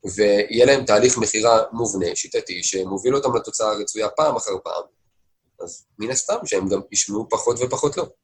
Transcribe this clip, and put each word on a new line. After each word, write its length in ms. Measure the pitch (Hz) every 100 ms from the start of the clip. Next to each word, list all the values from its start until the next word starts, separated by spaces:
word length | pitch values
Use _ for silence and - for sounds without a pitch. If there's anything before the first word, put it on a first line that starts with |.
| 98 92
ויהיה 500 | 104 101 104 113 127
להם 200 | 135 117
תהליך 320 | 104 123 123
מכירה 460 | 107 110 113 113 -
מובנה, 440 | 113 113 95 87 98
שיטתי, 480 | - 117 - 90
שמוביל 520 | 87 95 92 98 117 139
אותם 200 | 135 120
לתוצאה 360 | - - 107
הרצויה 380 | 104 104 107 104
פעם 260 | - 151 120
אחר 180 | 107 92
פעם, 200 | 82 87 - _ _ _ _ _ _ _
אז 220 | - - _ -
מן 100 | 110
הסתם 280 | 131 - 226 202
שהם 240 | 98 95
גם 100 | 98 -
ישמעו 360 | 104 - 104 110
פחות 280 | 113 - 120
ופחות 380 | 123 127 147 160
לא. 80 | 160 _